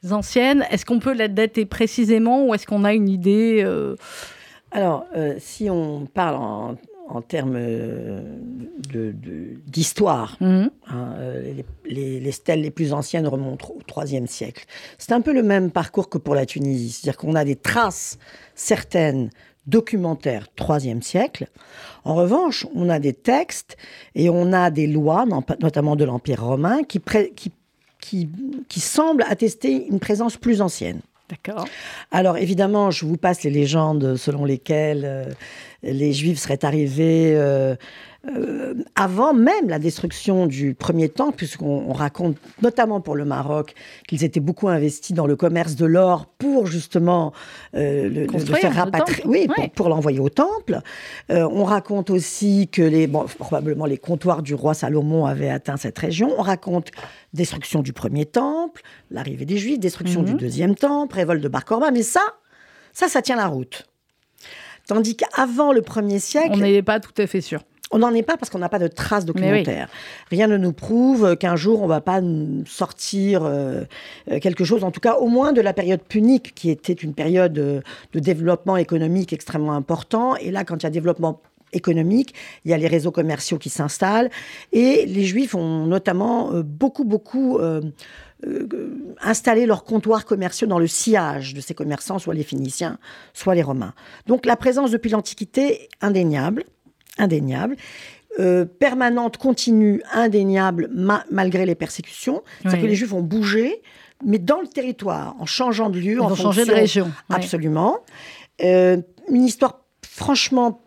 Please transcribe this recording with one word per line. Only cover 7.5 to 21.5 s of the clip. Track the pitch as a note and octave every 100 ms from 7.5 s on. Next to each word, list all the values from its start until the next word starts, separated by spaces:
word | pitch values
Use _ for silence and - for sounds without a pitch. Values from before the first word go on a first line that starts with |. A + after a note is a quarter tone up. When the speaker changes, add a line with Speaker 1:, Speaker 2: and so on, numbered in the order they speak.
| B2+
Speaker 2:
euh, | A#2 A#2 A#2 A#2 A2+ G2 - - A#3+ B3+ A#3+ E4+ C#3
de, | A#2+ A2
de, | G#2+ A2 D#2+ F2 B2 -
d'histoire, | D#3+ D#3+ - G3+ C#3 A2 -
Speaker 1:
Mhm. | F#3 F#3 A3 - -
Speaker 2:
hein, | B2 B2 A2+
euh, | B2+ B2+ C3 C3+ B2+ - F4
les, |
les, | C#3 C3+ C3
les | C3
stèles | C3+ - D#3+
les | D3+
plus | D3 D#3
anciennes | C#3+ C#3 E3+ D3+
remontent | C3+ C3+ C3 -
au | - -
troisième | - D3 C#3 A#2+
siècle. | - A2 - - - - -
C'est | -
un | A#3+
peu | C4+
le | C4+
même | A3 G3 F#3
parcours | F3 D#3+ - -
que | D#3+
pour | -
la | C#3+ C3
Tunisie, | - C#3 C3 A#2
c'est-à-dire | A#2 C#3 C3+
qu'on | D#3 D#3
a |
des | C#3+ C3+
traces | - E3+ A3 - - - - - -
certaines | - - A3 - F3+ D#3 C3+ A#2 - _ _ D3
documentaires | G#3+ A3+ G#3+ F3 D#3 D3 A2+ G2+
troisième | - - D3+ C3 A#2
siècle. | - F3+ B3 - C#3